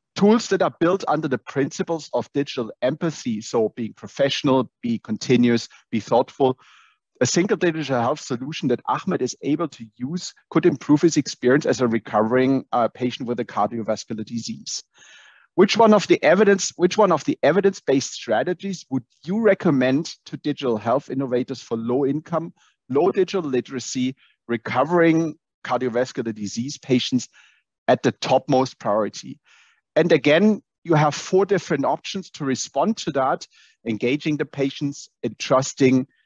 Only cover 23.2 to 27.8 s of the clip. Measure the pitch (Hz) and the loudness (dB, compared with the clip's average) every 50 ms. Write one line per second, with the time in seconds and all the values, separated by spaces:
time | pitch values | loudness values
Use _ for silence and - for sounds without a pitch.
23.2 | 185 175 196 190 160 143 127 123 117 - 135 123 - - - 131 127 131 131 _ | 0 -2 -2 -4 -4 -2 -2 -2 -2 -4 -8 -10 -10 -8 -4 -4 -4 -4 -4 _
24.2 | _ _ _ _ _ - 120 117 - - 139 123 139 151 180 170 165 165 160 160 | _ _ _ _ _ -6 -6 -4 -4 -2 0 0 0 2 4 4 4 4 4 2
25.2 | 165 156 156 _ _ _ _ _ - - 127 123 127 123 110 120 127 - - 135 | 0 -2 -6 _ _ _ _ _ -8 -6 -4 -2 -2 -2 0 -2 -2 -2 -4 -6
26.2 | 117 113 107 110 104 98 - 117 123 143 - - - - 131 123 - - 131 120 | -6 -6 -6 -6 -8 -8 -6 -6 -6 -8 -8 -8 -2 0 0 0 0 0 -2 -4
27.2 | - - _ _ _ _ _ _ _ _ _ _ | -4 -6 _ _ _ _ _ _ _ _ _ _